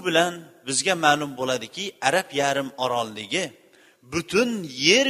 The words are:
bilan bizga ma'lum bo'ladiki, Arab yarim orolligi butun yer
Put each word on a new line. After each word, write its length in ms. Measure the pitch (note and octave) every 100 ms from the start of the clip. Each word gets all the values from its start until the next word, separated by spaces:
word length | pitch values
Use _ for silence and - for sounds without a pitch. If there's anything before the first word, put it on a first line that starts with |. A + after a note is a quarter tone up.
bilan 300 | F#3 D#3+ F3 F3 D#3+ -
bizga 300 | B2+ C3 F3
ma'lum 380 | F3 D3+ D3 C#3+ B2+
bo'ladiki, 480 | C3 B2+ A2+ F3+ G3 -
Arab 280 | C3 F3+ -
yarim 360 | C#3+ C#3 C#3 C3+ -
orolligi 680 | B2+ A#2+ A2+ G#2+ G#2 E3 D3+ - _ _ _ _ B2
butun 380 | E3 - G3 A#3+ A3 D#3 B2+
yer 280 | D3+ A#3+